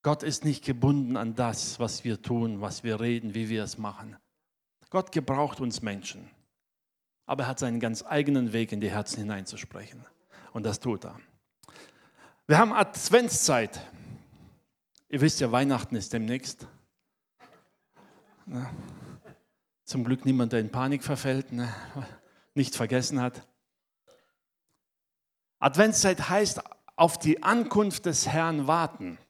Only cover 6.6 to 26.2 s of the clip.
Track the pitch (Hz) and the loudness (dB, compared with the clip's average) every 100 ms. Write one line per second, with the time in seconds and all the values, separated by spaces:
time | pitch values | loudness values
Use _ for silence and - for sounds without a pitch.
6.6 | _ _ _ _ _ _ - 135 127 131 | _ _ _ _ _ _ -8 -4 -4 -4
7.6 | 127 117 117 113 - 147 143 139 120 113 | -2 0 -2 -4 -2 0 2 2 2 0
8.6 | 110 107 101 104 101 - 104 101 95 107 | -2 -2 -2 -2 -6 -6 -6 -8 -10 -14
9.6 | - - 107 117 - _ _ - - 120 | -14 -14 -16 -20 -20 _ _ -20 -12 -6
10.6 | 107 98 127 104 85 82 - _ _ _ | -4 -2 -4 -4 -8 -18 -20 _ _ _
11.6 | - - - _ _ _ - _ - 151 | -20 -20 -20 _ _ _ -20 _ 4 6
12.6 | 220 214 196 - - 233 233 - - 127 | 6 4 0 0 4 6 6 0 2 2
13.6 | 107 - - - - - - - - _ | 0 -6 -18 -20 -18 -18 -20 -20 -20 _
14.6 | _ _ _ _ _ 143 151 - 127 123 | _ _ _ _ _ 2 2 4 2 2
15.6 | 139 127 - 117 98 117 110 127 - - | 2 0 -2 -6 -4 -4 -2 -4 -8 -14
16.6 | - - _ _ _ _ _ _ - _ | -20 -20 _ _ _ _ _ _ -20 _
17.6 | _ _ _ _ - _ _ _ - 123 | _ _ _ _ -20 _ _ _ -12 -10
18.6 | 131 - - - - - - - _ _ | -8 -10 -14 -16 -16 -18 -20 -20 _ _
19.6 | _ _ - 135 117 131 135 131 117 120 | _ _ -6 -2 0 2 4 4 4 2
20.6 | 107 127 131 143 147 135 139 131 135 120 | 0 -2 0 -2 -2 -2 0 -2 -2 -6
21.6 | 120 104 - 139 123 - _ _ _ 143 | -6 -8 -12 -12 -12 -16 _ _ _ 0
22.6 | 135 - 113 127 123 139 123 - - _ | 0 0 0 0 0 -2 -2 -6 -20 _
23.6 | _ _ _ _ _ _ _ _ _ _ | _ _ _ _ _ _ _ _ _ _
24.6 | _ _ _ _ _ _ _ _ _ _ | _ _ _ _ _ _ _ _ _ _
25.6 | 135 139 220 220 196 185 | 2 6 6 6 4 2